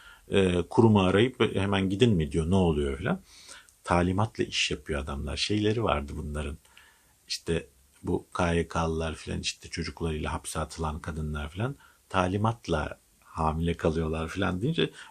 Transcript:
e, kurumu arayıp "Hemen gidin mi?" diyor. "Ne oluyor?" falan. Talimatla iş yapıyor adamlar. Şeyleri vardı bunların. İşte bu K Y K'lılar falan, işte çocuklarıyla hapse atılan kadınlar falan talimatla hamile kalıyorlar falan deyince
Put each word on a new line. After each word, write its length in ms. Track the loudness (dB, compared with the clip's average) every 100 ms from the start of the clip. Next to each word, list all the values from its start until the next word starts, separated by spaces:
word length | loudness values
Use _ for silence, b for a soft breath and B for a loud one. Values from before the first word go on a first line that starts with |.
| B B B
e, 300 | 2 4 2 2
kurumu 320 | 6 8 8
arayıp 540 | 6 4 4 2 0 2
"Hemen 340 | 0 2 2
gidin 240 | 4 4
mi?" 180 | 4 2
diyor. 180 | 0 2
"Ne 60 | 4
oluyor?" 420 | 4 2 0 -2
falan. 220 | -2 -4 B B B B B B
Talimatla 600 | 0 2 2 2 -2 -2
iş 280 | -4 -2 -2
yapıyor 280 | -4 -6 -6
adamlar. 360 | -6 -6 -6 -4
Şeyleri 460 | -2 0 0 2
vardı 300 | 0 0 -4 -8
bunların. 420 | -8 -6 -8 -10 _ b b b b b -10
İşte 400 | -8 -4 -4 -4 _ _ _
bu 240 | -4 -4 -2
K 200 | -2 0
Y 140 | 2 0
K'lılar 480 | -2 -2 -2 -4 -6
falan, 240 | -8 -6
işte 300 | -6 -8 -10
çocuklarıyla 640 | -8 -8 -6 -6 -4 -4
hapse 260 | -6 -6 -8
atılan 400 | -8 -6 -6 -6
kadınlar 500 | -8 -8 -6 -6 -8
falan 260 | -6 -6 -6 b b b
talimatla 880 | 0 2 2 0 -2 -2 -2 -4 -8 _ _
hamile 500 | -12 -2 -2 0 -2
kalıyorlar 540 | 0 0 0 -2 -4 -6
falan 340 | -4 -4 -2
deyince 300 | -2 0 -2 B B